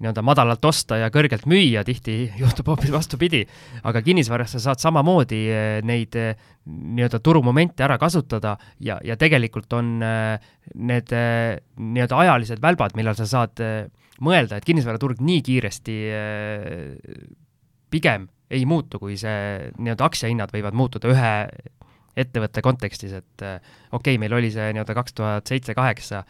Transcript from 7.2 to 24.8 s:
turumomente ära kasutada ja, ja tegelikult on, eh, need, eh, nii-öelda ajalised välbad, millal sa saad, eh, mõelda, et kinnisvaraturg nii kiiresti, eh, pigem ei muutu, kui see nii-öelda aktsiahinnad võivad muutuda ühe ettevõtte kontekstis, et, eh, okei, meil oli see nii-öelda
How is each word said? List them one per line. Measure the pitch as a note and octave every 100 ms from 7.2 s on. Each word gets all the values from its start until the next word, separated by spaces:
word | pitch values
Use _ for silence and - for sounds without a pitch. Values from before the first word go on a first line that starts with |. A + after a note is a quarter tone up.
turumomente | D#3 D#3+ B2 C#3 E3+ -
ära | C#3 A#2+
kasutada | D#3+ D#3+ - A2+ G#2+ G#2 - -
ja, | A2 F#2
ja | G#2+ A2
tegelikult | D#3 C#3+ A2+ A#2 - A#2+
on, | A#2 A2+
eh, | A2+ A2 A2 G#2+ - _ -
need, | - A#2+ A#2+ A#2+
eh, | A#2+ A#2 A#2 A#2 F#2 - -
nii-öelda | A2+ B2 B2 C3
ajalised | F3 B2+ A2 A2+
välbad, | D#3 F3+ G2+ A2
millal | A2+ G#2
sa | G#2+
saad, | B2+ A#2 -
eh, | A2+ A2 G2+ - _ -
mõelda, | C#3+ F3+ A2 G#2
et |
kinnisvaraturg | - E3 A#2+ A2 C3+ A#2
nii | D3 E3+
kiiresti, | C3 B2+ G#2 - - A2 G#2+
eh, | G#2+ G#2+ G#2 G#2+ G#2 D2+ E2+ C#2 C2+ - - - - _ _ _ _ _
pigem | D#3 D#3 G#2 F#2 _ -
ei | C3 C3
muutu, | E3 B2+ -
kui | G2+ G2
see | A2 G#2 G2+ G2 B1+ -
nii-öelda | A#2 A2 D3+
aktsiahinnad | - A#2 A#2 G2+
võivad | G#2+ G#2
muutuda | A2 B2 A2 A#2
ühe | C3 A#2 G#2+ G#2 - - - - _ _ -
ettevõtte | B2+ A#2 G#2+ A2
kontekstis, | B2+ B2+ G2+ - G2+
et, | F#2+ - -
eh, | G2 F#2 - - _
okei, | B2 C#3+ A#2+
meil | G#2+
oli | A#2+ A2+
see | A2 G#2+
nii-öelda | G#2+